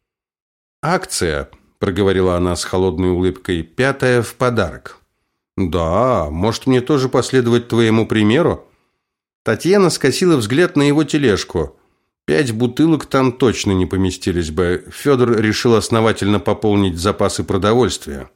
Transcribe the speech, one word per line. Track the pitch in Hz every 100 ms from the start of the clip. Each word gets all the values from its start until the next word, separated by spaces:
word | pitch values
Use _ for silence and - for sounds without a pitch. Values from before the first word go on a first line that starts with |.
| _ _ _ _ _ _ _ _
«Акция», | 151 185 - - 85 73 69 _ _ -
проговорила | 101 90 98 95 92 87
она | 90 85
с |
холодной | - 92 92 85 92
улыбкой, | 90 90 90 - 87
«пятая | 80 - 131 135 127 120
в | 104
подарок». | - 123 113 87 - - - _ _ _ _ _ -
«Да, | 92 87 82 92 127 110 73
может, | 78 107 110 135
мне | 123
тоже | 123 147 131
последовать | 131 117 131 120 120 117
твоему | 117 113 113 107
примеру?» | 107 104 131 160 90 - _ _ _ _ _ _ _
Татьяна | - 107 156 202 175
скосила | - 135 127 180 151
взгляд | 104 135 175 151
на |
его | 143 147
тележку. | 156 156 135 95 - 87 73 - _ _ _ _ -
Пять | 156 131
бутылок | 110 123 120 160 156 -
там | 135 131
точно | 123 123 95 -
не | 95 90
поместились | 95 95 - 101 87 78
бы. | 78 87 90 -
Фёдор | - 143 131 120 110
решил | 107 107 123
основательно | 113 - 113 113 101 101 101
пополнить | 101 101 107 101 98 82
запасы | 95 98 101 -
продовольствия. | 90 95 101 120 117 - - 69 64